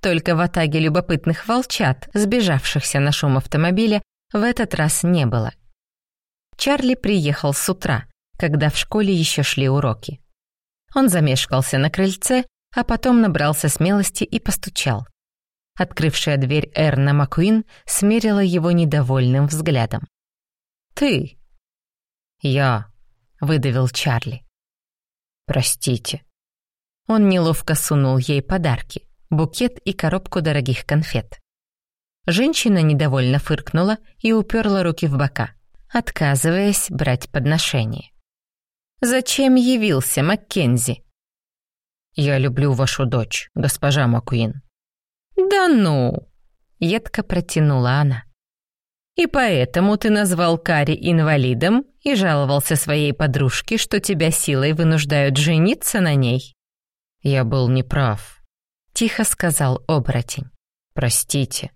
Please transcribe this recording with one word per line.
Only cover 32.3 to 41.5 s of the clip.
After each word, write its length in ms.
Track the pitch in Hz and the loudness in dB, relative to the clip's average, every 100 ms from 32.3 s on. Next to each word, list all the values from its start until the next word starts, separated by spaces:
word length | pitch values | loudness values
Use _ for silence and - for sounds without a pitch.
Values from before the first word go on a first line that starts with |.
| 175 269 330 240 196 | 0 0 0 2 4
недовольно 560 | 156 147 151 135 127 139 | 4 2 2 0 2 0
фыркнула 600 | - 151 - 160 185 214 - _ | 0 -6 -2 0 0 -2 -6 _
и 140 | 226 | 0
уперла 500 | 220 208 226 220 196 | 0 0 -2 0 0
руки 240 | 175 160 160 | 0 0 -2
в 80 | 139 | 0
бока, 380 | 139 - 113 - _ - - | -2 -2 -6 -8 _ -20 -6
отказываясь 1000 | 240 233 - 151 139 156 175 202 196 - | -6 -4 -2 0 0 0 2 0 0 -4
брать 400 | 151 139 123 - | -4 -2 -2 -4
подношение. 840 | 143 131 160 - 135 110 113 - _ _ _ _ _ _ _ _ _ | -4 0 0 0 -2 -2 -6 -14 _ _ _ _ _ _ _ _ _
"Зачем 560 | 240 254 254 - 269 254 | 0 0 -2 0 4 4
явился 640 | 247 254 214 139 131 - | 4 2 2 0 0 -2
Маккензи?" 800 | 143 208 - - 135 123 127 117 - _ _ _ _ | 0 -2 -4 -2 0 0 -2 -6 -10 _ _ _ _